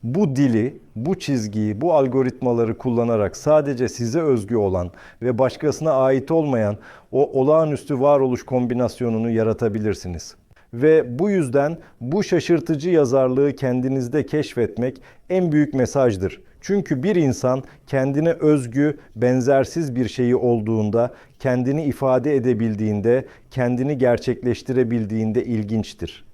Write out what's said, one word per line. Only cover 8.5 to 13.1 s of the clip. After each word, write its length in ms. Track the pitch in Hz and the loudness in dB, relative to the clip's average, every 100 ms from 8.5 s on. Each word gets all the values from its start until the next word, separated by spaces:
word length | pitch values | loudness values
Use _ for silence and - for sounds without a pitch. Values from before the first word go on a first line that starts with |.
| 127 123 120 120 - 120 113 117 | -2 -2 -2 -2 -2 -4 -2 0
yaratabilirsiniz. 1040 | 113 110 107 117 104 107 95 90 85 - - _ - _ | 0 0 0 -2 -2 -4 -4 -6 -10 -12 -20 _ -20 _
Ve 440 | 117 143 160 123 120 | 0 4 4 2 -2
bu 120 | 202 | 0
yüzden 480 | 196 139 139 143 165 - _ | 0 0 0 0 -4 -14 _
bu 220 | 120 180 | -4 -4
şaşırtıcı 680 | 202 175 - 165 151 156 165 | 0 -2 2 0 0 -4 2
yazarlığı 680 | 170 139 | 2 4